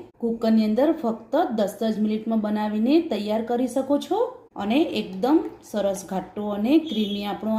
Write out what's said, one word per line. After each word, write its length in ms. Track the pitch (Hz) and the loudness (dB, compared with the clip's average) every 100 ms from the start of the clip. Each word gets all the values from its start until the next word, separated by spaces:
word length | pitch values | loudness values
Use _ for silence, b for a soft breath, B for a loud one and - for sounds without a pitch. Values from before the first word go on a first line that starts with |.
| - _ | -10 _
કુકરની 460 | 233 233 220 220 214 | -4 -2 2 4 4
અંદર 220 | 220 302 320 | 4 2 2
ફક્ત 340 | 233 226 - 285 339 220 | -2 -4 -2 0 0 0
દસ 160 | 190 - | -2 0
જ 160 | 226 202 | -2 0
મિનિટમાં 360 | 214 214 226 226 | 0 0 -2 -2
બનાવીને 500 | 208 214 214 214 233 320 330 | 0 -2 -2 0 4 4 2
તૈયાર 320 | 208 208 220 226 | -2 -2 -2 0
કરી 220 | 240 254 | 0 0
શકો 220 | 277 262 285 | -2 0 0
છો 140 | - 392 494 - - - | 0 -2 -2 -4 -16 -8
અને 160 | 202 262 339 214 | 0 2 2 0
એકદમ 380 | 175 190 247 330 415 - - | -6 -2 2 2 2 -8 -8
સરસ 300 | 214 196 190 - | -2 -2 -2 -4
ઘાટો 340 | 190 - - 208 | -6 -6 -8 -6
અને 180 | 202 220 320 - | -2 4 4 2
ક્રીમી 380 | 214 202 202 202 | -2 -2 -2 -4
આપણો 260 | 190 214 | -4 -2